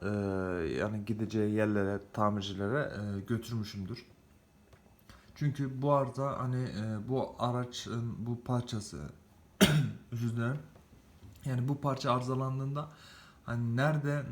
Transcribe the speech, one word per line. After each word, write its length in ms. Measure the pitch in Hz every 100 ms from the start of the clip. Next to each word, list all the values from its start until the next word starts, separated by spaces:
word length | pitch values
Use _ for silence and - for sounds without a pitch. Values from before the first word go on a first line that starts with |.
e, 60 | 98 104 101 95 92 87 80 62
yani 260 | 104 107
gideceği 500 | 104 110 107 110 104
yerlere, 460 | 104 107 104 98 101 -
tamircilere, 800 | - 104 101 98 95 101 139 139 104
e, 240 | 104 98
götürmüşümdür. 840 | 95 117 - 117 101 101 95 117 - - - - _ - - - - - - - -
Çünkü 480 | - 147 131 135 131
bu 100 | 143
arıza 460 | 143 131 123 139 -
hani, 240 | 127 127
e, 460 | 127 101 110 107 113
bu 260 | 131 - -
araçın 880 | 120 123 123 - 98 117 117 - 117
bu 140 | 120
parçası, 580 | - 123 120 110 - 71 73 - - - - -
<clears throat> 520 | 147 151 120 104 -
özür 240 | 117 117 113
dilerim. 220 | 117 147 - - - - - - - -
Yani 240 | 139 123 127
bu 120 | 139
parça 320 | 143 135 135
arızalandığında 760 | 127 123 131 131 131 135 143 156 - - - - -
hani 320 | - 120 117 117
nerede, 460 | 147 151 143 147 127